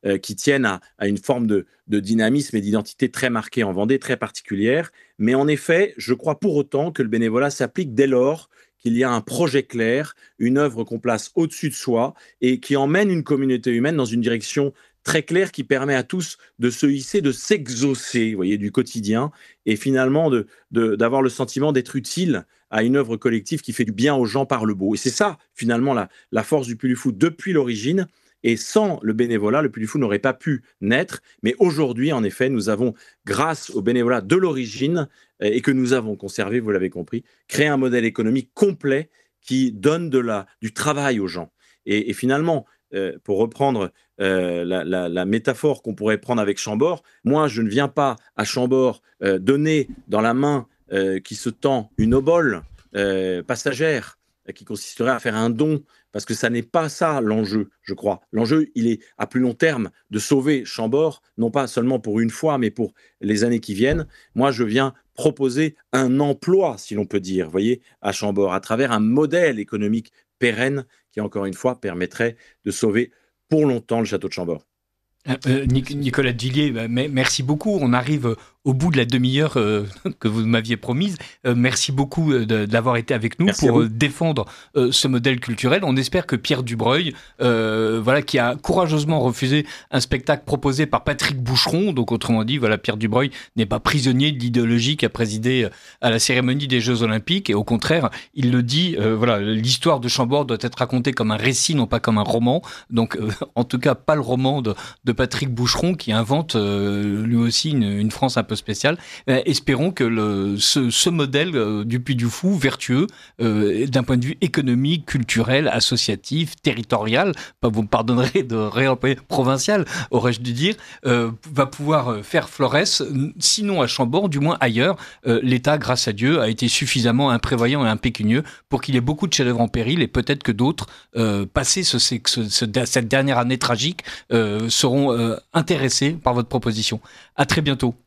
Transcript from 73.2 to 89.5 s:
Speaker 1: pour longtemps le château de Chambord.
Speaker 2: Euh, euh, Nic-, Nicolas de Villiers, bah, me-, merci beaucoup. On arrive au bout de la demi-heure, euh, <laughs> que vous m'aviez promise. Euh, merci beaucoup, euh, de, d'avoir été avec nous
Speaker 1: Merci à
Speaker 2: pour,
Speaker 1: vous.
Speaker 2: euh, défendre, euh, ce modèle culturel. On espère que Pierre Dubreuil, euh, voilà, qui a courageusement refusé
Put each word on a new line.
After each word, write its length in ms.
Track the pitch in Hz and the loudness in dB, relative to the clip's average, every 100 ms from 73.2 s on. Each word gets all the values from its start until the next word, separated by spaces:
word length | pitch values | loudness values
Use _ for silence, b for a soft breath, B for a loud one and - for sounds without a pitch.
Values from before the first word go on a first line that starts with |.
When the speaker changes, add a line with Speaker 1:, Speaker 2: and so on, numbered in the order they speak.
| _ _ _ | _ _ _
Speaker 1:
pour 160 | 156 151 | 2 4
longtemps 340 | 120 - 113 | 2 -2 -2
le 60 | 107 | -2
château 220 | 98 92 | -2 -6
de 60 | |
Chambord. 320 | - 87 78 _ _ _ _ _ _ - | -6 -6 -6 _ _ _ _ _ _ -6
Speaker 2:
Euh, 80 | 131 135 | -4 0
euh, 180 | 135 135 | 0 2
Nic-, 300 | 131 135 143 | 0 -2 -4
Nicolas 360 | 139 127 135 | -2 0 0
de 100 | 120 | 0
Villiers, 300 | 123 131 147 | -2 0 0
bah, 160 | 113 113 | -2 -2
me-, 220 | 120 147 | -2 -2
merci 340 | 131 131 - | 0 0 0
beaucoup. 340 | 131 147 214 202 | -2 -2 0 0
On 100 | 135 | 2
arrive 420 | 123 123 151 123 113 B B | 2 0 -2 -2 -4 B B
au 100 | - | -2
bout 180 | 131 170 | 2 2
de 60 | 147 | 2
la 80 | 120 | 2
demi-heure, 480 | 127 127 131 151 139 | 2 2 2 0 2
euh, 300 | 107 107 101 95 | 2 0 -2 -8
<laughs> 160 | 190 - | -10 -4
que 80 | 113 | -2
vous 180 | 110 110 | 0 2
m'aviez 300 | 117 110 113 | 0 0 -4
promise. 400 | - 123 196 175 B B 127 | -2 -2 -2 -4 B B 0
Euh, 100 | 120 | 2
merci 380 | 123 127 - | 2 0 -2
beaucoup, 400 | 135 139 - 160 | -2 -2 0 2
euh, 120 | 131 110 | 2 2
de, 200 | 110 104 | 0 2
d'avoir 320 | 113 117 120 | 0 2 0
été 160 | 113 | 0
avec 260 | 127 110 - | -2 -2 0
nous 60 | 180 | 0
Speaker 1:
Merci 200 | 196 139 | 4 4
à 40 | |
Speaker 2:
pour, 80 | 117 | 4
Speaker 1:
vous. 60 | 113 | 2
Speaker 2:
euh, 40 | |
défendre, 560 | 113 147 139 165 143 104 B B 147 | 0 -2 0 -2 -2 -4 B B 0
euh, 160 | 123 | 2
ce 160 | - 139 | 2 2
modèle 320 | 127 120 127 | 2 2 0
culturel. 420 | - 110 127 165 190 | -2 -2 2 2 2
On 100 | 131 | 0
espère 300 | 127 - - | 0 -2 -2
que 80 | 127 | -4
Pierre 280 | - 139 | 0 -2
Dubreuil, 500 | 123 113 113 139 170 123 B B | -2 -2 2 2 0 -6 B B
euh, 600 | 123 117 110 110 110 110 | 2 2 2 2 0 0
voilà, 180 | 110 139 | 2 2
qui 180 | - 143 | 2 0
a 160 | 120 123 | 0 -2
courageusement 640 | - 175 175 156 147 160 | -2 0 2 0 0 2
refusé 440 | 127 117 131 | 0 0 0